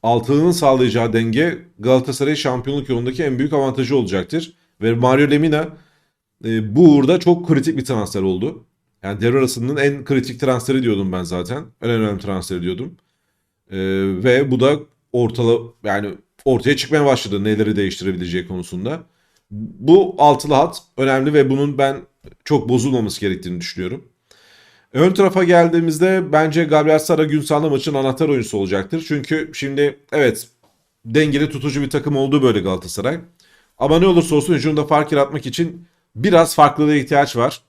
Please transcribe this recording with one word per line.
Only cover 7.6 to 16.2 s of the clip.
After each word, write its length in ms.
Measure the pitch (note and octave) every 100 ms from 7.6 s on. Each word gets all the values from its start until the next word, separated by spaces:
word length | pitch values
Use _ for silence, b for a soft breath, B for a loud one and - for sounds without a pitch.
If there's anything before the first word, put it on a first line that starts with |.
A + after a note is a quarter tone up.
| D#3+ D3
bir 80 |
transfer 380 | - A#2+ G2 G2+
oldu. 420 | F#2+ F#2 B2 F3+ _ _ _ _
Yani 180 | G2 G#2
devre 180 | A#2 C3
arasının 380 | D#3 - A#2+ D3
en 280 | C#3+ C#3
kritik 360 | B2+ C#3 B2+ A#2+
transferi 420 | C3+ B2 A#2 C3
diyordum 300 | B2 G2+ F#2+
ben 100 | F2+
zaten. 420 | E2+ F2+ F2 B2+ - _
En 80 | A#2
önemli 300 | A#2 G#2+ G2+
transferi 420 | G2+ F#2+ E2+ F2+
diyordum. 320 | F2 F#2 C3 - _ _ _ _ _ _ _
Ee, 60 | F#2+ F#2+ F#2+ G2 F#2
ve 260 | B2 B2+ C#3
bu 100 | B2+
da 160 | C3 D3 - _ _
ortala-, 600 | B2 A#2 A#2+ A#2 A#2 A#2 _
yani 300 | G#2 G2+ G#2 -